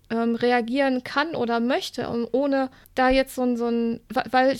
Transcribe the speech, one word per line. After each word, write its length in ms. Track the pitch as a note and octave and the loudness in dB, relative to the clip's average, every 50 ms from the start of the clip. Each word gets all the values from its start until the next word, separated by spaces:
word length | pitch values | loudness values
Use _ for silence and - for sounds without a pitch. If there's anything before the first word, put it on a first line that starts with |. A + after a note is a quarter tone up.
| _ - | _ -6
ähm, 240 | A3+ A3+ A#3 A#3 A#3 | -2 -2 0 0 0
reagieren 680 | A#3 A#3+ A#3+ B3 B3 A3+ A#3 B3 C#4 C#4 C4+ B3+ B3 - | 0 2 2 2 2 0 0 0 0 2 2 0 -2 -4
kann 320 | - - C#4 D4+ E4+ D#4+ | -4 -2 -2 -2 -2 -2
oder 240 | - A#3+ A3+ A#3 A#3 | -4 -2 -2 0 0
möchte, 480 | A#3 A#3+ C#4 F4+ F#4 - - C4 - - | 0 0 0 -2 -2 -6 -8 -8 -6 -4
um, 180 | - A#3 A#3 - | -4 -4 -4 -2
ohne 380 | - B3+ C#4+ C#4+ C4+ C4+ C4 C4 - - - _ _ | 0 0 2 2 2 0 0 -2 -6 -12 -20 _ _
da 140 | - B3+ B3+ | 2 4 4
jetzt 260 | C4 C4+ C4+ C4+ - | 4 4 2 0 -2
so 60 | C4 | -2
ein, 160 | B3+ B3 B3 A#3 | 0 0 0 0
so 100 | A#3 A#3 | 0 -2
ein, 320 | A#3 A#3 A#3 A#3 A#3 - - - G#3+ | 0 0 0 -2 -2 -6 -8 -6 -6
wa-, 100 | C4 - A#3 | -6 -2 0
weil, 260 | - B3+ C4 C4+ C4+ - | 2 4 4 4 2 0